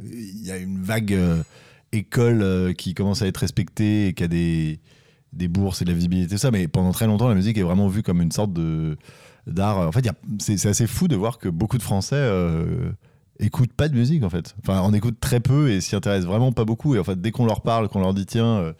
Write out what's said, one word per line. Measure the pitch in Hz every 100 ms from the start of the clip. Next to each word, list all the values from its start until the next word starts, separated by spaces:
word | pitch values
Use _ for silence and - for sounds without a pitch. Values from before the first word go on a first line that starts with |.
| 101
il | 117 104 101 92
y |
a | 92
une | 92 95
vague, | 95 110 104
euh, | 98 90 82 78 - - - _
école, | 110 95 131 120 117
euh, | 98 92 92
qui | 87 -
commence | 165 101 98
à | 95
être | 87
respectée | 92 - 92 - 107 104 101
et |
qui | - 87
a |
des, | 85 85 82 78 78 _ _ _ _ _
des | 76 90
bourses | 90 98 -
et | 87
de |
la | 85
visibilité, | 87 92 85 101
tout |
ça. | 139
Mais | 107 85
pendant | - 92
très | 87 110
longtemps, | 104 123
la | 98
musique | 101 107
est |
vraiment | 87 92 101
vue | 98
comme | 101 87
une | 85
sorte | 90 104
de, | 85 80 80 80 76 - - - - -
d'art. | 85 101 98
En | 82
fait, | 123
il | 120
y |
a, | - - 104
c'est, | - 101
c'est | 107
assez | 98 117
fou | - 180
de | 107
voir | 110 -
que | 95
beaucoup | 82 107 127
de |
Français, | - 98 - 143
euh, | 131 95 87 80 82 82 85 90 _ _ _ -
écoutent | 107 - 123
pas | - 151
de | 127
musique, | 123 165
en | 98
fait. | 85 80 -
Enfin, | - 95
on | 95
écoute | 104 113 110
très | - 123
peu | 117 139 147
et | 95
s'y | - 101
intéressent | 101 98 87
vraiment | 104 131
pas | 117 110
beaucoup. | 117 151
Et | 117
en |
fait, | 87 92
dès | 101
qu'on | 110 117
leur | 101
parle, | - 113 104
qu'on | 98
leur | 92
dit, | 98 95
tiens, | 117 117 110
euh, | 82 80